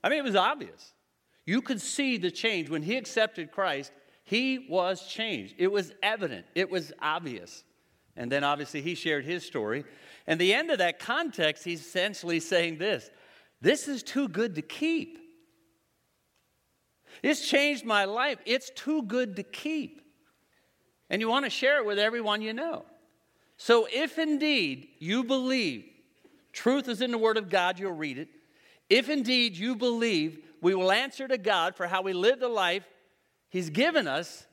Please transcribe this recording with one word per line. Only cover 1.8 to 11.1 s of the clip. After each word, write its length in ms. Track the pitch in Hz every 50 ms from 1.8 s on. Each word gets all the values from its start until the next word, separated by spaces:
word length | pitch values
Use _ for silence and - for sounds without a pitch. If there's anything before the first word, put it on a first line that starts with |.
see 360 | - - - - 285 269 254 214
the 140 | 175 180
change. 380 | 175 - - 226 214 180 156 139
When 140 | 160 165 151
he 120 | 170 233
accepted 560 | 262 233 - - 226 220 214 - - 165 147
Christ, 400 | - - 196 180 147 139 139 - - - _ _ _ _ _
he 420 | - 196 226 254 262 262 254 262 -
was 360 | 156 185 180 180 190 170 - -
changed. 480 | - - 220 226 196 123 98 98 - -
It 100 | 175 190
was 260 | 202 208 185 151 - -
evident. 440 | - 202 220 220 196 156 123 90 85 - _
It 140 | 160 190 170
was 240 | 175 185 160 147 - -
obvious. 640 | - 151 156 175 175 147 123 98 87 - - - - _ _ _ _ _ _ _ _ _ _
And 160 | - 117 120
then 140 | 135 143 143
obviously 360 | 143 147 143 147 - - 151
he 140 | 139 170 175
shared 300 | 139 - 160 156 147 131
his 200 | 147 175 180 170
story. 380 | - - 143 107 104 113 139 143 - - - - - - - _
And 140 | - 160 165
the 140 | 175 185 202
end 180 | 254 320 330
of 60 | 311 208
that 220 | 180 175 160 -
context, 680 | - -